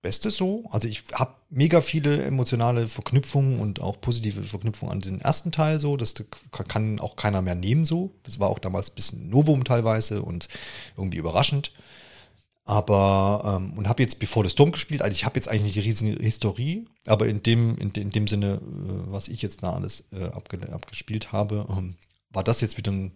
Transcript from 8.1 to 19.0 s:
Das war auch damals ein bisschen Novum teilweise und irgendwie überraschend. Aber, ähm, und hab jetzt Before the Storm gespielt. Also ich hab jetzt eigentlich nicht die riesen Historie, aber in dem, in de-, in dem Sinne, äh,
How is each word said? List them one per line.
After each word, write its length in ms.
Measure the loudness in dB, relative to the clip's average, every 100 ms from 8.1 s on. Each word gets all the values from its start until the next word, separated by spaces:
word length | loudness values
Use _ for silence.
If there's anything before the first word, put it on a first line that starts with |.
| -8
Das 180 | -14 -2
war 100 | 0
auch 100 | 0
damals 320 | -4 -4 -6
ein 40 | -4
bisschen 340 | -4 -4 2
Novum 340 | 4 6 4
teilweise 580 | 4 2 2 2 0 -2
und 260 | -4 -6 -8 -12 -12 -14 -16 -6
irgendwie 220 | -4 -2
überraschend. 540 | 0 2 2 0 -4 -12 -20 -20 -20 -20 -20 _ _ _ 0
Aber, 920 | 0 4 6 6 6 4 2 0 -2
ähm, 120 | -4 -4
und 100 | -2
hab 120 | 2
jetzt 200 | 2 0
Before 240 | 0 2 2
the 60 |
Storm 200 | 6 6
gespielt. 300 | 6 -4 -2
Also 100 | 0
ich 120 | 0 0
hab 100 | -2
jetzt 120 | 0
eigentlich 160 | 0
nicht 120 | 0 0
die 40 |
riesen 360 | 0 2 0 0
Historie, 680 | 0 0 -2 -2 -4 -4 -8 _ 0
aber 220 | 2 2
in 160 | 2
dem, 340 | 2 4 4 0
in 160 | -4
de-, 80 | -4
in 60 | -2
dem 180 | 0 0
Sinne, 280 | 0 0 -2
äh, 560 | -6 -10 -6 -6